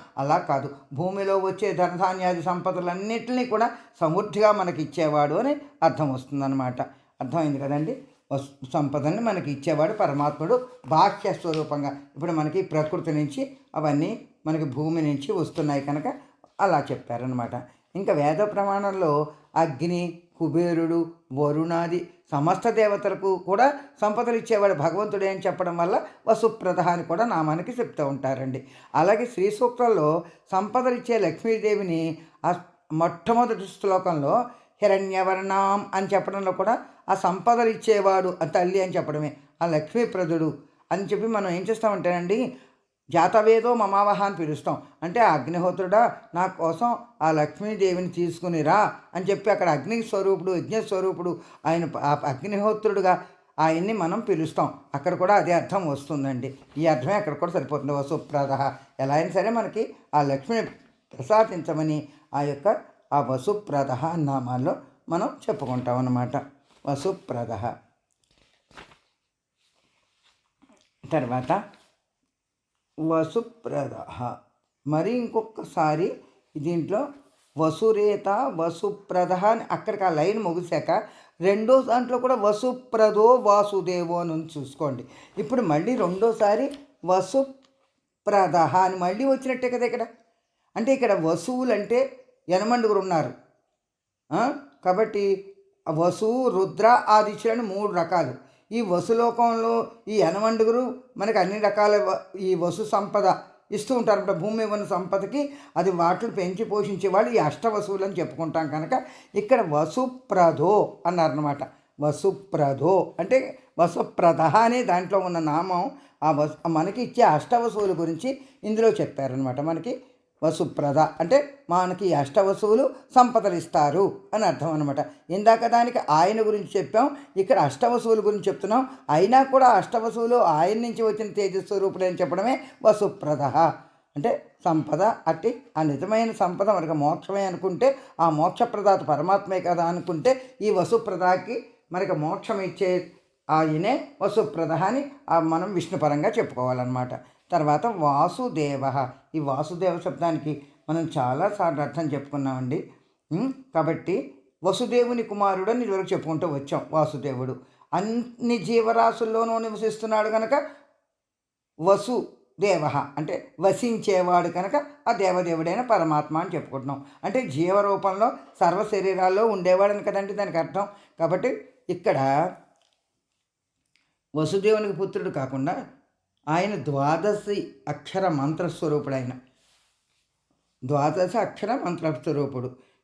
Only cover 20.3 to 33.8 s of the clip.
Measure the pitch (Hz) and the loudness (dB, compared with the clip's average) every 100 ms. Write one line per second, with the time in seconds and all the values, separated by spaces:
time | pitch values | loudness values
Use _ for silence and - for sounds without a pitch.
20.3 | - 160 156 175 165 165 170 165 - - | -6 -2 0 0 0 0 0 -2 -8 -10
21.3 | 131 147 151 165 165 170 170 170 _ _ | -2 0 0 -2 -2 -2 -4 -6 _ _
22.3 | 143 151 185 233 220 214 202 202 190 196 | -2 0 0 0 2 2 2 -2 -2 -2
23.3 | 185 175 202 269 285 - - 208 214 240 | -2 0 4 4 2 -8 -4 -2 0 0
24.3 | 233 226 220 202 151 156 170 208 202 190 | -2 0 2 2 2 0 0 -2 -2 -2
25.3 | 190 190 175 180 170 170 247 - - - | -2 -2 -2 -2 -2 0 0 -4 -4 0
26.3 | 220 226 220 185 180 175 175 160 170 233 | 4 2 0 -2 0 2 0 0 -2 0
27.3 | 175 156 160 - 240 220 - 143 139 135 | 0 0 -2 -4 -6 -6 -4 -4 -2 -4
28.3 | 127 131 131 - - - 139 175 220 240 | -4 -4 -8 -10 -20 -4 2 4 2 0
29.3 | - 196 208 247 247 240 202 151 165 - | -2 -2 2 0 2 2 4 2 0 -2
30.3 | - _ 190 208 247 254 247 - 226 175 | -16 _ -4 0 0 0 0 0 0 0
31.3 | - 226 226 208 208 190 165 160 156 - | -2 -2 0 0 0 0 -2 -2 -6 -12
32.3 | _ 156 180 - _ - 156 165 165 - | _ -2 -2 -6 _ -6 0 0 0 0
33.3 | 233 240 202 190 - | 2 2 0 -8 -6